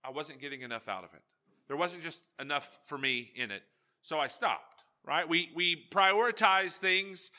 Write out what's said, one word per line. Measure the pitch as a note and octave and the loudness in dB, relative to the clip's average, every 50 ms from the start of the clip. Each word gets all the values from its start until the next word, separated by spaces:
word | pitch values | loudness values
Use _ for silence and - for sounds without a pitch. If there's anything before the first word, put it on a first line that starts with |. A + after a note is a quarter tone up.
| - | -12
I | C3 | -10
wasn't | C3+ D3 D3+ D3+ D3 C3 | -8 -8 -8 -8 -10 -12
getting | C3+ C#3+ C#3 C3 | -12 -10 -10 -10
enough | B2+ A#2+ A#2 A2+ - | -8 -8 -8 -8 -6
out | A2 G2 F#2 F2 | -6 -6 -6 -8
of | E2 - | -12 -18
it. | - _ _ _ _ _ _ _ _ _ | -20 _ _ _ _ _ _ _ _ _
There | - C#3 | -6 -4
wasn't | D3 F3 F3+ F3 F3 D#3+ | -2 -2 -2 -4 -6 -10
just | E3 D#3+ - - _ _ - | -10 -10 -12 -16 _ _ -10
enough | C#3 C#3 D3 C#3+ - - - - - | -6 -2 -2 -2 -4 -6 -16 -20 -14
for | - D3 C#3 | -10 -6 -2
me | C3+ C3+ B2+ A#2+ A#2+ A2 - | 0 0 0 -2 -4 -8 -8
in | B2 B2 G#2+ | -6 -6 -6
it, | G2+ G2 - _ _ _ _ _ _ _ - | -6 -10 -12 _ _ _ _ _ _ _ -8
so | - D#3+ D#3 | -4 -2 0
I | C#3+ | 0
stopped, | B2+ - - A#3+ F#3+ G2+ - - - _ - - _ _ _ - | -2 -2 -2 0 0 0 -2 -6 -12 _ -20 -20 _ _ _ -6
right? | - C#3+ E3 F3 | -2 0 0 2
We, | D#3 E3 F3 F3 - C#3 | 2 2 2 2 0 -2
we | E3 F3+ F3 E3+ D#3 - - | 0 2 2 0 0 -4 -2
prioritize | - G3 F#3+ F#3+ G3 G#3 A#3 A#3+ A3 - A3 G3 F#3+ F#3+ F#3+ F3+ - | 4 6 6 6 6 6 4 2 2 4 4 6 6 4 2 0 -2
things | - F#3+ F#3 F#3 F#3+ G3 G3 F#3+ F3+ - - - | -2 2 2 2 2 0 -2 -6 -8 -8 -8 -10